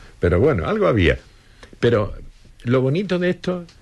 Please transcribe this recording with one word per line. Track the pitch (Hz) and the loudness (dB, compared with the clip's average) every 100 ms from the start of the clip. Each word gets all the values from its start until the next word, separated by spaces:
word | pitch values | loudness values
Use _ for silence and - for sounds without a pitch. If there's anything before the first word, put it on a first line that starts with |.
| - - | -20 -4
Pero | 87 87 | 0 2
bueno, | 139 143 78 | 2 0 -2
algo | 214 180 | 0 2
había. | 120 82 65 - - - - - - | 2 2 0 -6 -20 -20 -20 -20 -2
Pero | 120 113 107 - - - - - | 0 2 0 -8 -16 -20 -20 -10
lo | 120 127 | -2 0
bonito | 131 151 202 180 | 2 -2 -2 -2
de | 180 | -2
esto | 180 - 180 170 - | -2 -4 -6 -10 -20